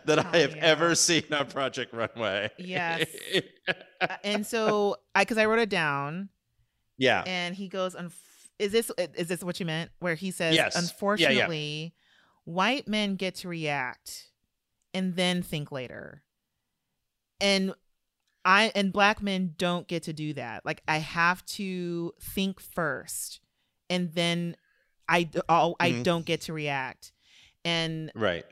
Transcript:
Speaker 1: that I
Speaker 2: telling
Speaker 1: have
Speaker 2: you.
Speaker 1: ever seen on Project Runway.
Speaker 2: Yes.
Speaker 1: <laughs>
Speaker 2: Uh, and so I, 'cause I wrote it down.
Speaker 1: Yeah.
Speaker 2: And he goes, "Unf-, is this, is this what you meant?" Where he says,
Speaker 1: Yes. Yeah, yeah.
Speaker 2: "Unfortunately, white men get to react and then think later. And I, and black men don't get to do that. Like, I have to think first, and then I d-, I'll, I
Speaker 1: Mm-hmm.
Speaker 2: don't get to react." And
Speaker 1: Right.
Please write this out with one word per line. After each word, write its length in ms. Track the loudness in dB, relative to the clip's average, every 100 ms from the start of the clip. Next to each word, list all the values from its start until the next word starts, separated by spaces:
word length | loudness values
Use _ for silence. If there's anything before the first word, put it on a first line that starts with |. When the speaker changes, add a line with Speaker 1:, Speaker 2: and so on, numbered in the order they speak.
| 2
Speaker 1:
that 140 | 2
I 40 |
Speaker 2:
telling 160 | 4 4
Speaker 1:
have 140 | 4 4
Speaker 2:
you. 60 |
Speaker 1:
ever 340 | 4 6 4 4
seen 300 | 4 4 2
on 140 | -2 -2
Project 440 | -2 -4 -4 -6
Runway. 580 | -4 -4 -2 -2 0 -4 -6
Speaker 2:
Yes. 480 | -8 -4 -4 -2 -4 -6 -4
Speaker 1:
<laughs> 100 | -2 -2 _ -6 -6 -10 -4
Speaker 2:
Uh, 160 | -4 -4 -4
and 200 | -4 -2
so 520 | 0 2 2 0 -2 _ 0
I, 80 |
'cause 140 | 2 4
I 80 | 4
wrote 140 | 4
it 100 | 2
down. 580 | 0 0 -2 -4 -8 -10 _ _ _ _ _ _ 2
Speaker 1:
Yeah. 260 | 4 4 2
Speaker 2:
And 300 | -4 -4 -6
he 140 | -8
goes, 260 | -4 -4 -6
"Unf-, 160 | -12 -14 -20 -20 -18 -4
is 140 | 0
this, 180 | 0 0 -2 -4 -4
is 140 | -4
this 120 | -4
what 160 | -4 -4
you 40 | -4
meant?" 260 | -4 -6 -6
Where 160 | -4 -4
he 140 | -4
says, 260 | -2 2 4
Speaker 1:
Yes. 160 | 2 0
Yeah, 40 |
yeah. 20 |
Speaker 2:
"Unfortunately, 1120 | -4 -2 -2 4 4 4 2 -2 -6 -8 -10 -14 _ _ _ _
white 420 | -6 -2 0 0 -2
men 300 | -2 -2 -2
get 200 | -4 -6
to 120 | -8
react 800 | -6 -4 -2 -4 -8 -14 -16 -18 _ _ _ _ _ _
and 220 | -4 -2 0
then 260 | 0 0
think 300 | -2 -6 -6
later. 500 | -10 -10 -12 -16 -18 _ _ _ _ _ _ _ _ _ _ _ 0
And 340 | 2 4 0 -4 _ _ _ _ _ _
I, 300 | 4 6 4 2
and 160 | 0
black 300 | 4 4 4
men 320 | -2 -2 -2 -2
don't 300 | 0 0 -2
get 160 | -6
to 80 | -6
do 200 | -6 -6
that. 320 | -6 -8 -8 -6
Like, 180 | -4 -2
I 120 | -2
have 480 | -2 2 2 2 -4
to 680 | -8 -6 -6 -4 -4 -6 -10
think 400 | -8 -4 -4 -4
first, 800 | -10 -4 -4 -4 -8 -10 -10 -14 _ _ _ _ -4
and 220 | -2 0
then 440 | 0 0 0 -4 -8 _ _ _ _ 2
I 160 | 2
d-, 160 | 2 0 4
I'll, 300 | 4 4 4
I 120 | 2
Speaker 1:
Mm-hmm. 120 | 2
Speaker 2:
don't 220 | 2 0 0
get 160 | -4
to 120 | -4
react." 600 | -6 -4 -4 -6 -10 -20 _ _ -20 -20 _
And 480 | -2 0 -2 -4 -6 0
Speaker 1:
Right. 280 | 0 0 -2